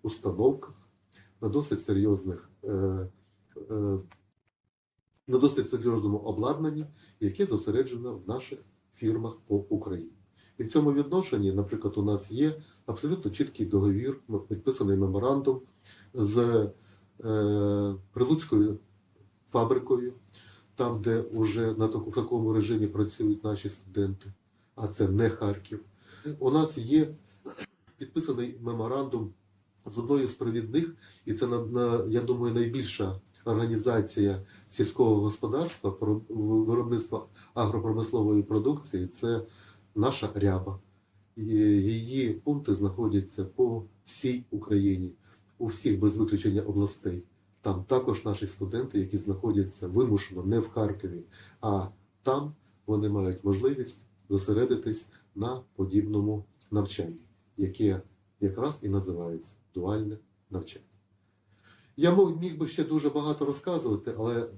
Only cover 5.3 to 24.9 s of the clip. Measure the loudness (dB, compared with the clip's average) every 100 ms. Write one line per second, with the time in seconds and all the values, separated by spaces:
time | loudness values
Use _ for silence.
5.3 | 4 4 2 -2 -2 0 0 0 -2 -4
6.3 | -2 -2 -2 -2 -4 -8 -14 -20 -6 -4
7.3 | -2 -2 -2 -2 -2 -2 -4 -8 -10 -8
8.3 | -8 -8 -16 -18 _ _ -6 -2 -2 -4
9.3 | -8 -2 -2 0 -4 -4 -8 -10 -18 _
10.3 | _ _ -8 0 4 4 4 2 0 0
11.3 | 0 0 0 -2 -4 -4 -2 0 0 -2
12.3 | 0 0 0 -12 _ -10 -6 -4 -2 -4
13.3 | -2 -2 -2 0 4 4 2 0 -6 -4
14.3 | -6 -4 -4 -2 0 2 2 2 2 2
15.3 | 2 2 0 -2 _ -20 -20 -10 -2 2
16.3 | 4 4 4 2 -4 -20 _ _ -10 -2
17.3 | 2 2 2 2 2 0 -4 -6 0 2
18.3 | 2 2 4 4 0 -10 _ _ _ _
19.3 | _ _ 2 4 2 2 2 0 -8 _
20.3 | -20 -20 -20 _ -4 -2 0 0 0 0
21.3 | 0 0 2 0 0 0 0 -4 -4 0
22.3 | 0 2 2 2 2 0 0 -2 0 0
23.3 | 0 -2 -4 -6 -12 -8 -2 0 -2 -10
24.3 | -20 _ _ _ -8 -6